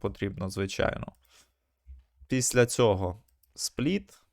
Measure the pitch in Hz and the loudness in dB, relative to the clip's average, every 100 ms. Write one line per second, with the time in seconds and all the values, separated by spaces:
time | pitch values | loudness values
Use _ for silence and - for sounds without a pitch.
0 | 104 - 101 98 95 98 98 - - - | -8 -4 -6 -4 -6 -4 -4 -2 -2 -2
1 | - - _ - _ _ _ _ - - | -10 -14 _ -20 _ _ _ _ -20 -20
2 | _ _ - 131 123 123 120 - 117 95 | _ _ -4 0 2 4 4 6 4 4
3 | 92 98 _ _ _ - - - 135 196 | 0 -4 _ _ _ -10 -8 -4 -2 -2
4 | 196 - _ | -6 -20 _